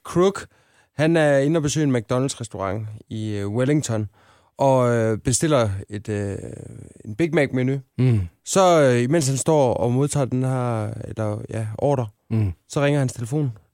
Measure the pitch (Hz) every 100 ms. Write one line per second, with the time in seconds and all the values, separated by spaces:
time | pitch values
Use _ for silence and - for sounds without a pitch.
0 | - 170 190 190 - _ _ _ _ -
1 | 160 165 147 139 139 165 147 151 147 123
2 | - 127 135 - 117 98 95 104 107 107
3 | - 110 110 104 101 113 131 151 - 110
4 | 104 _ _ _ _ - 139 131 123 117
5 | 110 107 - 120 160 143 110 98 - 104
6 | 110 104 98 98 - - - - - -
7 | - 107 165 156 139 131 127 135 - -
8 | 127 113 87 _ - 190 185 165 139 120
9 | 123 165 135 135 - 156 127 - 120 123
10 | 143 143 120 127 131 131 123 113 107 110
11 | - 110 107 107 - 113 107 107 139 135
12 | 110 - - 113 101 - - 151 143 147
13 | 127 - 113 151 139 110 _